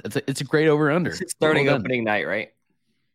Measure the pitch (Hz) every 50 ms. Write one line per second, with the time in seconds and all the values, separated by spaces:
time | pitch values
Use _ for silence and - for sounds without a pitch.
0 | - 110 - 135 - - 135 - 143 - - 151 156 160 147 147 156 143 143 180
1 | 165 113 - - - - - - 160 156 156 147 139 139 143 135 101 - 127 120
2 | 113 107 107 101 71 76 92 110 - - _ _ _ _ _ _ _ _ _ _
3 | _ _